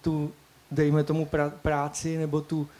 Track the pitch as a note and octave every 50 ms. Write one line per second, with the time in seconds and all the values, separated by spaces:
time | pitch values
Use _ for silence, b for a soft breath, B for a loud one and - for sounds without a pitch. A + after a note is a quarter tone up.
0 | - E3 D#3 D3+ D3 D3+ - - - - - - - - D3 C#3 D3+ D3 D3 D3+
1 | D3 D3+ D#3 D#3+ D#3 D3 - D3+ D3 D3 D3 - - D3+ D3+ C#3+ C#3+ D3 D3 -
2 | - E3 D#3+ D#3+ D#3+ D3+ D3 D3+ D3 D3 E3 D#3 D3 C#3+ b